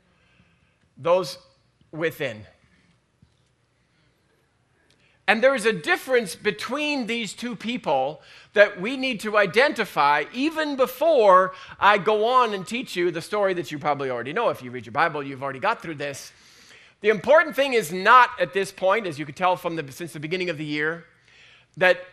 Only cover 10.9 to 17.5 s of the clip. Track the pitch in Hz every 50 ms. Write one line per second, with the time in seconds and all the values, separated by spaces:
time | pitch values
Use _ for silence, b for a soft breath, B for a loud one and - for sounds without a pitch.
10.9 | - - 302 339 320 262 214 202 185 185 190 185 B B B B B B - 196
11.9 | 208 208 165 214 214 208 214 240 254 254 247 220 208 196 175 - 226 247 233 -
12.9 | - 185 175 180 156 170 - - 208 214 202 190 185 175 160 - 156 143 170 151
13.9 | 143 135 139 131 123 120 117 - - 226 240 185 143 - 127 123 120 123 110 113
14.9 | 107 143 165 170 147 147 143 139 139 127 135 139 131 131 147 202 226 226 - 165
15.9 | 160 139 147 143 139 - - - B B B B B B B B B B B B
16.9 | B B - 208 220 185 - 220 294 320 339 311